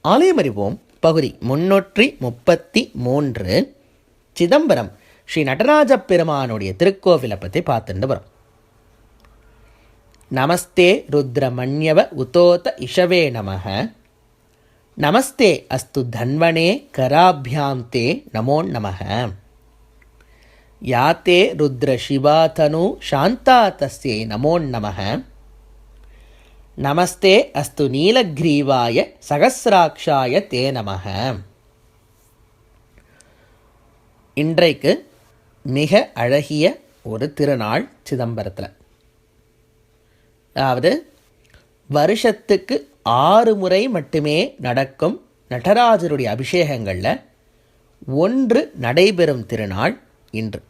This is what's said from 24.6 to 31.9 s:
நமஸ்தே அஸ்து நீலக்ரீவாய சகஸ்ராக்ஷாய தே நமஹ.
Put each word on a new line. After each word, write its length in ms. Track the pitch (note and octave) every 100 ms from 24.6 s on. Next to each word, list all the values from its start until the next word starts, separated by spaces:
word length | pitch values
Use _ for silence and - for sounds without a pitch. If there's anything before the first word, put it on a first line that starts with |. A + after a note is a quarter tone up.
| D3 A#2 G#2 F#2 G2 C#3 - - - - _ - _ - - - - _ _ - _ -
நமஸ்தே 680 | C#3 D3+ F3+ - G3 G3+ C#4+
அஸ்து 380 | C#3 C#3+ - C#3
நீலக்ரீவாய 1200 | C3 F3+ B3 G3+ C#3+ E3 C#3+ C#3 B2+ A#2+ A#2+ - - -
சகஸ்ராக்ஷாய 1080 | D3 A3+ B3+ A#3 G3 D#3+ - - C#3 B2+ B2 -
தே 260 | B2 C3
நமஹ. 680 | C3 G2+ F#2+ G2 F#2+ C3 G#2 F#2+ _ _ _ _